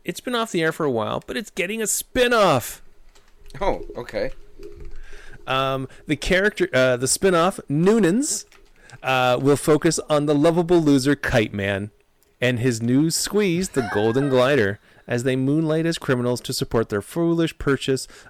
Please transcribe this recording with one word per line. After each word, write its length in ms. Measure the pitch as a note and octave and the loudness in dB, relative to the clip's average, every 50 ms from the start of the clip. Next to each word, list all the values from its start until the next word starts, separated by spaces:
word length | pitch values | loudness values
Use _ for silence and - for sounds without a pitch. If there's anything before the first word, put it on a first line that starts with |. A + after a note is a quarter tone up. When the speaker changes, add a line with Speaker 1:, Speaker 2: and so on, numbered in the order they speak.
| _ | _
Speaker 1:
It's 140 | - F3 - | -12 -10 -8
been 160 | - C4+ B3 | -8 -6 -4
off 160 | A#3+ A3+ A3 | -4 -4 -4
the 100 | - F3+ D#3+ | -2 -2 -2
air 80 | D#3+ D#3 | -2 -2
for 120 | - E3 | -2 -2
a 60 | D3 | -2
while, 320 | B2+ A2+ G#2+ G#2+ A#2 B2+ - | 0 -2 -2 -2 -4 -6 -6
but 120 | - - | -8 -8
it's 140 | B3 G#3+ - | -8 -8 -8
getting 300 | - - F3 F3+ A3 A3+ | -6 -6 -6 -4 -4 -4
a 60 | A3 | -4
spin-off. 960 | G3 - - - - _ B3+ B3 B3 B3 A3+ G#3 F3+ D3 B2 G#2+ - - - - - - - - - - - _ _ - _ - - - - | -4 -4 -4 -6 -4 _ 0 0 2 4 4 4 4 4 2 0 -4 -10 -16 -18 -20 -20 -20 -20 -20 -20 -20 _ _ -20 _ -20 -18 -10 -4
Speaker 2:
Oh, 240 | G3 - - - - - - | -4 -2 -2 -4 -6 -10 -12
okay. 360 | - - - - G#2+ G#2 C3+ - - - - - - - - - - - - - - - - - - - - - - - | -12 -12 -8 -6 -6 -6 -6 -8 -10 -16 -20 -20 -18 -18 -18 -16 -16 -14 -12 -12 -12 -12 -12 -14 -16 -16 -18 -20 -16 -8
Speaker 1:
Um, 400 | - B2+ C3 C3+ C3+ C3+ C3+ C3+ - - - - - | -4 -2 -2 -2 -2 -2 -4 -6 -10 -12 -16 -6 -6
the 80 | D3+ | -6
character, 520 | C#3+ - - F3 F3+ G3 G#3+ - - F3+ - - | -4 0 0 2 2 2 0 0 0 -2 0 2
uh, 240 | C3 B2+ C3 B2+ | 2 4 4 2
the 100 | A#2+ B2+ | 2 0
spin-off, 540 | B2+ - - - F#3+ F3+ E3 E3 F#3 G3 - - - | -2 -2 0 2 2 4 4 2 2 0 -4 -6 -4
Noonans, 760 | C#3 D3+ E3+ F#3+ A3 A#3 G3+ D#3+ F3 A#3+ C#4+ D#4 - - - - - - - _ _ - - - - - - | -2 2 4 4 4 6 4 4 2 2 0 -2 -4 -8 -8 -12 -20 -20 -20 _ _ -20 -20 -20 -20 -10 -4
uh, 340 | C3 C3 B2+ B2+ B2+ B2 C3 | -2 0 2 2 2 2 2
will 160 | C3+ C3+ C#3+ | 4 2 2
focus 440 | C3+ - - D3+ D3+ - E3+ D#3 - - - | 2 4 2 2 4 4 2 0 0 -2 0
on 160 | D#3 D3 D3 | 0 0 2
the 80 | D3 D3+ | 2 2
lovable 460 | C#3+ D3 E3 E3 E3+ F3 E3 F3+ E3+ D#3+ | 4 4 4 4 2 2 4 4 4 6
loser 320 | D3 C#3+ C#3 B2 C#3+ C#3+ | 6 4 4 4 2 0
Kite 400 | - - - B2+ B2 A2 A2 G#2 | 0 0 0 2 2 0 0 -2
Man 380 | G2+ G2 G2 G2+ F#2+ G2+ G#2 - _ _ _ _ _ _ _ _ _ | -4 -2 -2 -2 -2 -4 -8 -12 _ _ _ _ _ _ _ _ _
and 180 | B2 B2 B2+ A#2 | -2 0 0 0
his 240 | A#2 C3 A#2 A2 A#2 | 0 0 0 0 0
new 260 | A#2 B2+ C3+ D3+ E3 | 2 2 2 2 2
squeeze, 580 | D#3+ - - - - G#3 G#3+ F#3+ E3 F3 F#3+ F#3 | 0 -2 -4 -2 0 0 2 2 0 0 -2 -2
the 200 | - C#3 A#2+ - - | -2 -4 -4 -2 -2
Golden 340 | G#2 G#2 A2+ A2+ C3+ C#3+ C#3+ | 0 0 2 2 2 0 2
Glider, 520 | C3 B2+ B2 C3 D3 C#3 G#2+ G2 G2+ - _ _ _ - _ - | 2 2 4 4 4 2 2 0 -2 -6 _ _ _ -20 _ -6
as 140 | A#2+ B2 A#2+ | -4 -2 -2
they 140 | C3+ B2+ | -2 -2
moonlight 500 | C3 C3 C3+ C#3+ D#3 E3 D#3 D3+ D#3+ D#3+ | 0 0 0 0 0 0 0 0 0 0
as 120 | E3 E3+ - | -2 -4 -4
criminals 420 | - - C3+ B2 A#2+ B2 B2 A#2+ | -2 -2 -2 0 0 -2 -4 -4
to 120 | - - C3 | -6 -8 -6
support 360 | - - - - A#2+ A2 - | -6 -6 -2 0 -2 0 0
their 120 | G#2+ G2+ | -2 -4
foolish 560 | G2+ - - F3 E3+ E3+ E3+ E3 E3 D#3+ - - | -4 -4 -4 -2 0 0 2 0 0 -2 -4 -4
purchase 500 | - D3 C#3 C3+ - - C3+ C3 - - - - - - | -2 -2 -2 0 0 -2 -4 -4 -4 -10 -16 -20 -18 -10